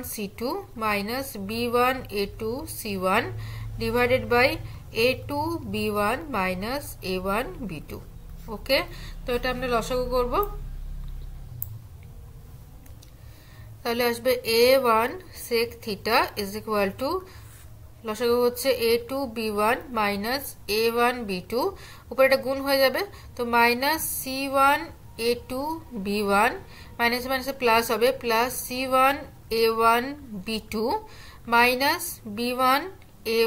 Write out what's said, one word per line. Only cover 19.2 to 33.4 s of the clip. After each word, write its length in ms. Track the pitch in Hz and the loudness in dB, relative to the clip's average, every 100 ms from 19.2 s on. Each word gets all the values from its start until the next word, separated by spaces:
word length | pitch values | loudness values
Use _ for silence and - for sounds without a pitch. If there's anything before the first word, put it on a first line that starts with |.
| 269 226 | -4 -2
বি 100 | 220 202 | -2 2
one 200 | 214 247 - 226 | 2 2 -2 0
minus 460 | 208 202 220 269 277 - - 214 | 0 0 -2 -4 -6 -12 -4 0
A 20 | 226 233 | 2 4
one 200 | 240 247 208 | 2 2 -4
বি 100 | 180 - | -6 -2
টু, 100 | 233 370 - - - - | -2 -2 -4 -12 -18 -8
উপরে 140 | 247 269 | 4 6
এটা 100 | 262 247 | 6 2
গুণ 120 | 269 269 | -2 2
হয়ে 140 | 269 | 4
যাবে, 180 | 262 269 403 - - - | 4 4 -2 -6 -14 -6
তো 60 | 240 233 | 2 6
minus 460 | 233 240 277 311 - - | 6 6 2 0 -2 -6
সি 180 | 262 262 277 | -6 -4 0
ওয়ান 260 | 269 277 302 330 - - - 233 | 4 6 4 0 -12 -18 -4 0
এ 20 | 240 - | 0 -2
টু 120 | 262 294 320 - 240 196 | -4 -4 -6 -8 -8 -2
বি 120 | 208 202 | 0 2
ওয়ান, 240 | 196 240 381 - - - - | 4 4 2 -8 -16 -16 -2
minus 240 | 233 247 247 | 0 0 -2
মাইনাসে 220 | 262 254 269 | -2 -2 0
plus 220 | 240 226 226 | 4 4 4
হবে, 160 | 214 247 262 | 4 4 2
plus 260 | 240 226 254 247 - | 0 2 2 -2 -6
সি 140 | 254 262 | -4 2
ওয়ান 240 | 262 269 285 - - - 226 | 4 4 4 -4 -16 -6 2
এ 20 | 226 226 | 2 4
ওয়ান 260 | 226 233 262 294 262 208 196 | 6 4 2 -6 -10 -10 -6
বি 120 | 220 214 | -6 -6
two 100 | 214 226 427 - - - - - | -4 -2 -2 -6 -14 -18 -16 0
minus 500 | 233 240 254 277 349 - - 220 202 | 4 6 4 2 0 -4 -10 -10 -4
বি 120 | 240 247 | -4 2
ওয়ান 220 | 254 269 359 - - - 233 | 4 2 0 -10 -20 -10 -2
এ 140 | 226 | 2